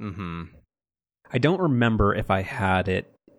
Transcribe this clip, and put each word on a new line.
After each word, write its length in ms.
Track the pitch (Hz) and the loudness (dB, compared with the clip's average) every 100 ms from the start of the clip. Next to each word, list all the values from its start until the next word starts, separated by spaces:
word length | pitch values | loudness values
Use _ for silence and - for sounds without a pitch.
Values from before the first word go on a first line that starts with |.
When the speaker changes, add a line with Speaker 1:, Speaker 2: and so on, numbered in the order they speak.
Speaker 1:
Mm-hmm. 420 | 107 90 90 85 76 71 _ _ _ _ _ _ - | -12 -8 -8 -8 -12 -18 _ _ _ _ _ _ -8
Speaker 2:
I 80 | 131 | 0
don't 220 | 143 185 | 2 2
remember 540 | 170 123 117 107 101 | 2 2 2 4 2
if 160 | 104 101 | 2 0
I 120 | 98 | -2
had 460 | 92 - 95 92 92 | -2 -2 0 0 0
it 240 | 90 - _ - | -2 -4 _ -20